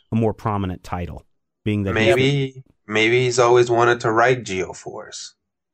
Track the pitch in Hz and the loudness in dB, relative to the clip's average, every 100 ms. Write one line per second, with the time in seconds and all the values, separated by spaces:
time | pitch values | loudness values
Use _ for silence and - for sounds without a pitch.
0 | _ 113 113 - 113 101 92 87 - 90 | _ -2 -2 -2 -4 -4 -4 -8 -10 -10
1 | 82 - - _ _ _ 113 104 98 92 | -10 -12 -20 _ _ _ -4 -2 -2 0
2 | 110 127 135 143 135 131 - _ - 107 | 2 2 2 0 -4 -8 -20 _ -6 0
3 | 113 123 127 120 120 123 120 117 120 120 | 2 2 2 2 4 4 4 2 2 2
4 | 117 110 120 127 104 92 85 - - 107 | 0 2 2 0 -4 -6 -6 -10 -16 -16
5 | 98 - - _ _ _ _ | -16 -18 -18 _ _ _ _